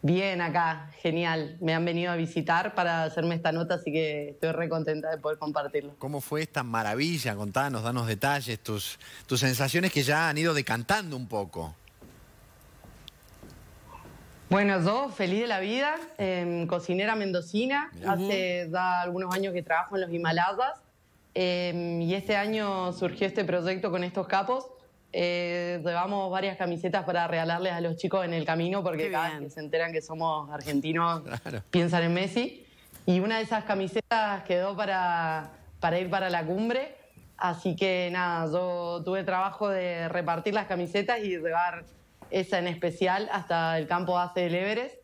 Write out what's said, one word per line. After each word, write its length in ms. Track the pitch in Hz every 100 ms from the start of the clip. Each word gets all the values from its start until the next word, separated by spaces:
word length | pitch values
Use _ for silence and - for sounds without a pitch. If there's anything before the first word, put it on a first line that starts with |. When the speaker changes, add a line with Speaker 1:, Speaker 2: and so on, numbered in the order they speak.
| 147
Speaker 1:
Bien, 360 | 180 196 180
acá, 500 | 170 170 165 156 - -
genial. 540 | 175 165 170 160 147 160
Me 120 | 165
han 120 | 165 170
venido 260 | 170 175
a 60 | 175
visitar 580 | 165 - 160 170 156 170
para 300 | 175 165 160
hacerme 300 | 160 165 165
esta 180 | 165
nota, 220 | 165 170 175
así 140 | 160
que 420 | 147 156 151 147
estoy 200 | 143 160
re 160 | 160 170
contenta 420 | 160 156 156 156
de 80 | 160
poder 200 | 151 156
compartirlo. 580 | 151 151 143 147 143 147
Speaker 2:
¿Cómo 220 | 135 143
fue 220 | - 151
esta 200 | 160 151
maravilla? 760 | 123 113 107 110 156 165 123 101
Contanos, 460 | 104 113 139 123
danos 220 | 113 123 117
detalles, 520 | 104 139 143 123 110
tus, 400 | - 107 - - - - -
tus 120 | 127
sensaciones 540 | 131 123 135 170 185
que 100 | 147
ya 240 | 131 147 165
han 100 | 147
ido 160 | 165
decantando 600 | 151 135 117 113 208 180 135
un 120 | 123
poco. 460 | 110 95 - 80 - - - - - - - - - - - - - - - - - - - - - - - - - - - -
Speaker 1:
Bueno, 320 | 190 202 190
yo 260 | 170 226 277
feliz 320 | 196 185 196
de 60 | 240
la 120 | 202
vida, 360 | 190 240 285 320 330 -
em, 500 | 196 180 175 170 165
cocinera 480 | 175 175 180 208 220
mendocina, 720 | 196 180 170 208 254 285 302
Speaker 2:
Mirá. 180 | 170 190
Speaker 1:
hace 500 | 190 196 196 185 180 170
Speaker 3:
Ujú. 80 |
Speaker 1:
ya 280 | 180 185 180
algunos 320 | 180 180 185
años 200 | 185 196
que 100 | 180
trabajo 320 | 165 160 180 196
en 60 |
los 100 | 180
Himalayas, 680 | 170 165 165 180 202 262 - _ _ _ _ _
em, 680 | - 180 180 180 170 170 170
y 120 | 170
este 220 | 190 196 208
año 580 | 208 220 208 190 180
surgió 320 | 180 180 - 196
este 180 | 208 185
proyecto 440 | 180 170 190 202
con 140 | 180
estos 240 | 180 196 180
capos. 380 | 190 196 254 254 - - _ _ 175
Eh, 640 | 175 175 175 175 175 175
llevamos 480 | 160 170 185 202 190
varias 260 | 190 190 185
camisetas 460 | 180 170 180 196 180
para 220 | 180 170
regalarles 460 | 170 165 170 185
a 80 | 170
los 160 | 170 165
chicos 280 | 185 190 175
en 80 |
el 120 | 165 151
camino, 380 | 160 170 196
porque 220 | 180 156 156
Speaker 3:
Qué 60 |
Speaker 1:
cada 180 | 156 170
Speaker 3:
bien. 100 | 156
Speaker 1:
vez 60 | 143
que 40 | 151
se 40 |
enteran 320 | 151 160 165
que 100 | 160
somos 480 | 156 160 165 156 143
argentinos, 680 | 147 139 143 151 165 170 165
Speaker 2:
<laughs> 180 | 143 131
Claro. 200 | - 113 -
Speaker 1:
piensan 320 | 180 170 170
en 100 | 170
Messi. 520 | 170 190 214 247 - - - - - -
Y 140 | 180
una 180 | 202 226
de 60 |
esas 200 | 220 220
camisetas 800 | 214 196 190 208 - 226 214 196
quedó 320 | - 175 190 196
para, 760 | 202 190 180 170 165 160 147 - - -
para 200 | 170 175
ir 100 | 185
para 200 | 190 190
la 140 | 175 160
cumbre. 500 | 185 226 247 302 - - - - -
Así 380 | 180 170 185 170
que 340 | 196 180 180
nada, 340 | 180 180 170 160
yo 500 | 170 180 175 175 175
tuve 160 | 170 190
el 40 | 190
trabajo 440 | 185 190 196 208
de 380 | 190 180 170 165
repartir 440 | 175 170 165 208
las 140 | 208 202
camisetas 520 | 180 175 196 202 233
y 100 | 208 180
llevar 480 | 165 165 175 170 170 - - _ -
esa 260 | 196 185 190
en 80 | 175
especial 640 | 170 175 170 185 185 214
hasta 460 | 196 165 170 165 165
el 80 | 151
campo 280 | 175 180
base 260 | 180 175 185
del 160 | 175 175
Everest 400 | 190 220 262 -